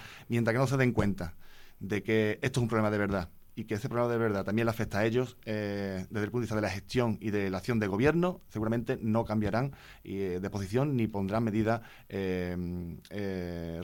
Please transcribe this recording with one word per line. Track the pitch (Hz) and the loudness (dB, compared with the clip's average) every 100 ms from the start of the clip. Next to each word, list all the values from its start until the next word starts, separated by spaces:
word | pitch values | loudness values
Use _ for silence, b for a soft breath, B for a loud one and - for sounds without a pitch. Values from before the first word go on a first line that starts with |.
| B B - | B B -2
Mientras | 120 113 | 0 2
que | 113 | 4
no | 135 | 2
se | 135 | 4
den | 127 | 4
cuenta | 110 101 95 85 - b b b b | 4 2 0 -6 -8 b b b b
de | 98 104 | -4 -2
que | - 110 107 107 | 2 4 4 2
esto | 127 127 | 0 0
es | |
un | 117 | 2
problema | 113 107 | 4 4
de | 107 | 2
verdad | 101 98 85 - - - | 2 0 -2 -12 -14 -12
y | |
que | 107 104 | -4 -4
ese | 131 | -2
problema | 117 120 | 0 2
de | 117 | 2
verdad | 113 98 | 2 2
también | 95 107 117 | 0 2 2
le | |
afecta | 110 107 98 | 0 -2 2
a | 113 | 2
ellos, | 120 127 - - | 2 0 -6 -6
eh, | 107 104 101 98 95 92 | -4 -2 -2 -2 -4 -4
desde | 110 104 | -2 -2
el | |
punto | 120 | -2
de | 110 | -2
vista | 107 | 0
de | |
la | 104 | 0
gestión | 98 - 127 120 101 | -2 -2 0 2 0
y | 107 | 0
de | 101 98 | 0 0
la | 92 | -2
acción | - 117 | 0 2
de | 104 | 2
gobierno, | 98 139 165 180 180 - | 4 4 4 2 -2 -8
seguramente | - 110 117 113 127 | -4 0 0 0 -2
no | 113 110 | 2 2
cambiarán, | 113 107 104 110 139 B B B | 2 2 2 2 0 B B B
eh, | - 98 95 90 | -8 -2 0 -2
de | 95 | -2
posición | 101 95 113 147 131 | -4 0 0 2 2
ni | 110 | 0
pondrán | 101 98 110 117 | 0 0 0 2
medidas, | 104 107 117 B B - | 2 2 0 B B -8
eh, | 101 95 92 90 90 87 87 87 82 - | -4 0 0 -2 -2 -4 -4 -6 -10 -10
eh, | 101 98 92 87 87 82 82 | -6 -4 -4 -4 -6 -6 -6